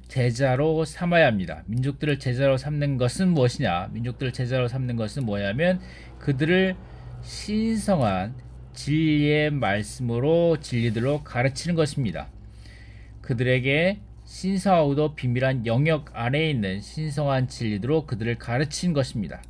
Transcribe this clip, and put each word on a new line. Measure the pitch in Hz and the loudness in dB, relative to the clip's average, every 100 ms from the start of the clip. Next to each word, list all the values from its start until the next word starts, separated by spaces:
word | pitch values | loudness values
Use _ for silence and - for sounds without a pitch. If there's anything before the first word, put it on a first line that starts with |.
| - | -6
제자로 | 127 123 117 135 127 156 160 160 | 0 0 2 2 2 2 2 -2
삼아야 | - 175 170 151 | -2 2 6 6
합니다. | 104 87 78 90 | 4 -2 -6 -6
민족들을 | 117 131 135 151 139 | -2 -2 -2 0 0
제자로 | - 123 139 131 | 0 2 2 2
삼는 | 143 151 143 135 | 0 -2 0 2
것은 | 123 - 185 | 0 2 2
무엇이냐? | 165 123 - 120 87 101 | 4 4 2 0 0 -2
민족들을 | 107 120 120 127 | -6 -6 -4 -4
제자로 | 120 123 131 123 | -4 -2 0 0
삼는 | 127 127 117 | -2 -4 -2
것은 | 107 143 117 | -4 -4 -2
뭐냐면, | 101 101 110 175 185 - - - - | -2 -2 2 2 0 -4 -16 -18 -6
그들을 | - 135 151 185 190 185 - - - - | -2 0 4 4 2 0 -10 -16 -14 -14
신성한 | - - - 214 220 226 208 180 117 95 98 131 - - - | -14 -12 -4 -2 0 0 2 4 4 2 -2 -8 -14 -18 -18
진리의 | - - 151 160 151 147 151 151 | -10 -2 2 4 4 4 4 2
말씀으로, | 147 107 104 107 - 123 117 139 165 170 160 | 2 2 0 -2 -4 -2 0 2 4 4 2
진리들로 | - 120 117 110 127 147 | 0 0 0 2 0 0
가르치는 | 147 120 135 135 156 170 | -2 0 0 0 -2 0
것입니다. | 151 - 117 78 67 - - - - - - - - - | 0 0 -2 -4 -8 -14 -18 -20 -20 -20 -20 -20 -20 -12
그들에게 | - 117 123 127 127 143 175 208 - - | -6 -2 2 2 2 2 2 0 -8 -20
신성하고도 | - - 185 196 196 180 147 139 151 151 | -18 -6 -2 0 4 4 6 4 0 0
비밀한 | 127 120 131 131 113 | -2 2 2 0 0
영역 | 117 156 156 - | 2 2 2 -2
안에 | - 120 143 160 | -6 -2 0 0
있는 | 139 98 95 | 0 0 -4
신성한 | 107 - 156 143 143 131 131 | -6 -8 -6 -2 0 0 0
진리들로 | - 117 104 117 156 147 | -2 -2 -2 0 0 0
그들을 | 98 110 117 | -4 -2 -4
가르치는 | - 120 147 - 180 | -2 -2 -2 -2 0
것입니다. | 147 131 120 87 64 - | 0 0 -2 -6 -8 -12